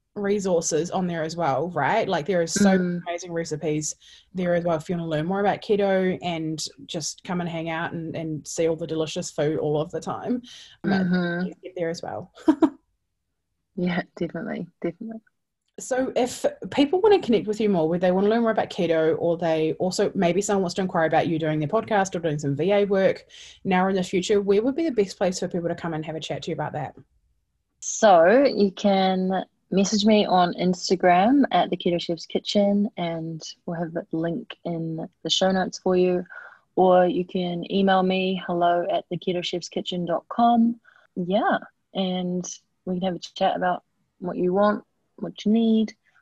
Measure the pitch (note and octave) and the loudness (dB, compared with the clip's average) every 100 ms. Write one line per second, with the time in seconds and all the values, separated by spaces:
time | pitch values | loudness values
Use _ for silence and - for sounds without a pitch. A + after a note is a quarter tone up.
0 | _ G#3 G3+ G#3 F#3+ E3+ E3+ D#3 F3 F#3+ | _ -6 -2 -2 0 0 0 -2 -2 -2
1 | F3+ E3 D#3 E3 D#3+ C3 E3+ E3 C#3 G#3+ | -2 -2 -4 -2 0 0 -2 -2 0 0
2 | G3 E3+ D3 F3+ E3 G3+ G3+ F#3+ F3+ F3 | 0 -2 0 0 0 2 4 4 0 -4
3 | F3 F3 F3+ E3 E3 D3+ E3 D3+ D3+ - | -6 -10 -6 -6 -6 -6 -4 -4 -4 -10
4 | - - _ F3+ F3+ F3 E3+ D#3+ D#3 F3 | -20 -20 _ -6 0 0 0 -2 -4 -6
5 | E3 D3+ D#3+ G3 G3+ E3 - G3+ G3 F#3+ | -2 -2 -2 0 0 -2 -2 0 2 2
6 | F#3 E3 F3+ E3 D#3+ D3+ - - - E3 | 0 -2 -4 -6 -6 -6 -8 -12 -12 -8
7 | D3+ - - F3+ E3+ E3 E3 D#3+ E3+ E3+ | -8 -10 -6 -4 -4 -6 -6 -6 -6 -8
8 | D#3+ D#3 D#3+ D#3 - - E3 E3 E3 D#3+ | -8 -8 -6 -8 -8 -2 0 0 -4 -4
9 | D#3 F#3 F3 - D3 D#3 D3+ D3+ E3 D#3+ | -4 -6 -8 -2 -2 0 -2 -2 -4 -6
10 | F3+ A2 G2+ A#3+ - - - - F#3 G3 | -8 -8 -4 -6 -6 -20 -20 -6 -2 0
11 | F3+ F3+ F3 E3+ F3+ - F3 F3+ E3 E3+ | 2 0 0 -2 -6 -8 -14 -6 -6 -6
12 | E2+ G2 F3+ - - C#4+ D4 - _ _ | -8 -10 -12 -4 2 4 2 -2 _ _
13 | _ _ _ _ _ _ _ F#3+ F3+ F3 | _ _ _ _ _ _ _ -6 -2 -2
14 | - - E3+ E3 - - E3+ - E3+ E3+ | -6 -8 -8 -8 -8 -10 -10 -8 -8 -8
15 | A3+ A3+ _ _ _ _ _ - - B3+ | -14 -14 _ _ _ _ _ -16 -6 -4
16 | C4 - B3+ - - - F#3+ - C#4+ F#4 | -2 -2 -4 -2 -4 -4 -4 0 2 4
17 | G#4+ G4 - G#3 G3 G#3+ G#3+ F#3 D#3 F3 | 4 4 4 0 0 0 2 2 2 2
18 | F#3 F#3 G3+ A#3 A3+ G#3+ - - E3+ D#3+ | 2 2 2 2 2 0 -2 -2 0 2
19 | D#3+ D#3+ E3+ E3+ E3+ D#3+ D#3 - F#3 F3+ | 2 2 0 0 0 0 0 -2 -4 0
20 | G3+ F#3+ F3 F3 G3+ G3+ F3+ - F#3 F3+ | -2 0 0 0 0 0 0 -2 -2 0
21 | D#3+ D#3 C#3 D#3+ D#3 D#3 D3 A3 A3 G#3 | 2 2 2 0 -2 -2 0 -2 0 0
22 | F#3+ F3+ E3 D3+ D3 C#3 F3 G3+ G3+ G3 | 0 -2 -4 -2 -2 0 2 2 2 2
23 | F#3 - - - - - F#3+ F#3 F#3+ G3 | 2 0 -8 -20 -20 -10 0 2 2 0
24 | F3+ F#3 F3+ G3+ G3+ G3+ A#3+ C#4 E4 A#3 | -2 -2 0 0 2 2 2 0 -2 0
25 | G3 - F#3 F3+ F#3 F#3 E3+ E3+ E3+ D#3 | -2 0 -2 -2 -4 -4 -4 -4 -6 -6
26 | D#3+ D#3 D#3 D3 - D3+ D3+ D3 C3 - | -6 -8 -8 -8 -6 -6 -6 -6 -10 -12
27 | - _ _ _ _ _ _ - - - | -20 _ _ _ _ _ _ -14 -10 4
28 | A3 F3 E3+ A#3+ C#4 - G3+ F#3 G3+ F#3+ | 8 10 8 8 6 4 0 2 2 4
29 | F#3+ F#3 F#3 F#3+ - _ - F3+ G3 G#3+ | 2 2 0 -2 -6 _ -2 0 2 2
30 | G#3 G#3+ G3 F3+ F3+ - F3+ F#3 - F3+ | 6 6 6 4 2 2 0 0 0 2
31 | F#3 F3 G#3 C#4 C4 F3 - F3+ F3+ F3 | 4 6 6 4 4 2 2 0 0 -2
32 | - E3 - G3 - G#3 G3+ G3+ G3+ - | -2 -6 -4 -6 0 2 4 2 0 -2
33 | E3+ E3 E3 D#3+ - - - E3+ E3+ E3 | -6 -4 -8 -10 -14 -14 -10 -6 -6 -8
34 | - D#3+ E3 E3 - - E3+ E3 E3 D#3+ | -6 -4 -2 -4 -8 -12 -8 -6 -6 -6
35 | E3 _ D#3+ - F#3+ F#3+ F3+ - F#3+ F3+ | -10 _ -4 0 2 2 -2 -4 0 2
36 | F3+ F3+ F3+ - - - _ - F#3 F3+ | 2 2 -4 -16 -20 -20 _ 2 6 6
37 | F3+ F#3 F3+ F#3 F3+ F3 - G3 G3 F#3+ | 4 0 -4 -4 -4 -6 -2 2 4 4
38 | F#3 F#3+ F#3 F#3+ - F3 F3 F3 E3+ E3+ | 2 0 -2 -4 -4 0 2 2 0 -4
39 | - E3+ - F3+ F3 F3+ - F#3+ - F3+ | -4 -6 -4 -4 -4 -6 -6 -8 -6 -6
40 | E3+ E3 - - A#3 A#3 A#3 A#3 _ _ | -4 -4 -4 2 4 4 2 0 _ _
41 | _ - F3 G3+ F4+ A#3+ - _ _ - | _ -8 -2 0 0 -2 -6 _ _ -6
42 | F#3 F#3 F3+ F3+ F3+ - _ _ - F3+ | -4 -2 -4 -6 -8 -14 _ _ -8 -4
43 | F#3+ E3+ - - F#3+ - F3+ - _ _ | -4 -6 -10 -2 -2 0 -2 -4 _ _
44 | _ - F3+ F3 F3+ F#3 G#3 G#3+ - _ | _ -12 -8 -2 0 2 2 0 -8 _
45 | _ - E3+ - G#3 A3+ A3+ A3 G#3+ - | _ -12 -12 -4 2 2 4 2 0 -6
46 | _ _ | _ _